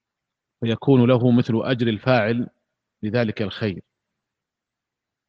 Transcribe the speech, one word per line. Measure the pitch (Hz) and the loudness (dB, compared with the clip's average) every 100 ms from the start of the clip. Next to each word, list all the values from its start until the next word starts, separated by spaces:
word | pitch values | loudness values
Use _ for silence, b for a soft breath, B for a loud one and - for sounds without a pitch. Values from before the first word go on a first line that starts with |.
| _ _ _ _ _ _ | _ _ _ _ _ _
فيكون | 117 110 - 131 120 | -4 -2 2 4 4
له | 127 123 | 4 4
مثل | 120 120 113 | 2 2 -2
أجر | - 127 117 | -2 -2 -2
الفاعل | 104 127 127 104 120 113 _ _ _ _ _ | -2 0 0 0 -2 -6 _ _ _ _ _
لذلك | 107 120 113 - | -4 -2 -2 -4
الخير. | 98 - 110 85 - _ _ _ _ _ _ _ _ _ _ _ _ _ | -8 -6 -6 -8 -14 _ _ _ _ _ _ _ _ _ _ _ _ _